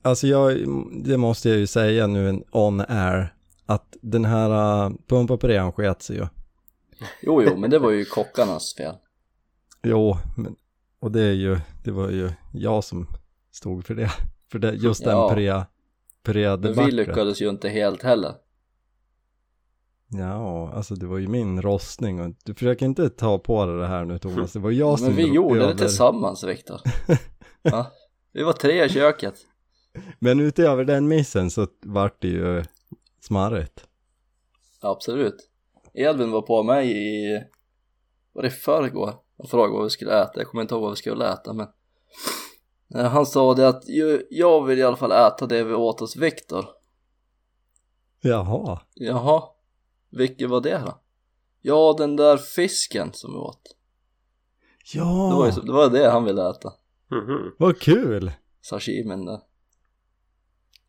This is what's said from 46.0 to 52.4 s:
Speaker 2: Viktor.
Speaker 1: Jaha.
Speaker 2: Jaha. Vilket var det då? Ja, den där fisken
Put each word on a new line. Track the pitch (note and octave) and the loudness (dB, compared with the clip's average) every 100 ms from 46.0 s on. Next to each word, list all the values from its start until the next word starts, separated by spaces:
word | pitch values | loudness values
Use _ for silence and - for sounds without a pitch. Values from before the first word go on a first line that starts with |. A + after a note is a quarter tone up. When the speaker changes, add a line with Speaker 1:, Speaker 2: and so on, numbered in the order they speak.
| A2 B2 | -8 -2
Speaker 2:
Viktor. | D#3+ C#3 - E2+ - - _ _ _ _ _ _ _ _ _ _ _ _ _ _ | -2 -4 -10 -8 -8 -14 _ _ _ _ _ _ _ _ _ _ _ _ _ _
Speaker 1:
Jaha. | B2+ A2+ F#2 B2+ G3 E2+ _ | -2 0 -2 -4 -6 -10 _
Speaker 2:
Jaha. | - A#2 B2 C3 D#3+ - _ _ _ _ _ _ | -12 -6 -2 2 2 0 _ _ _ _ _ _
Vilket | C#3+ C3 C3 B2+ | -2 -2 -2 -2
var | B2 | -2
det | C#3 F3+ G2+ | 0 -4 -6
då? | - _ _ _ _ _ _ | -14 _ _ _ _ _ _
Ja, | C3 D3+ D#3 D3+ | 0 4 6 4
den | D3 D3 | 0 4
där | D3 | 6
fisken | C#3 | 6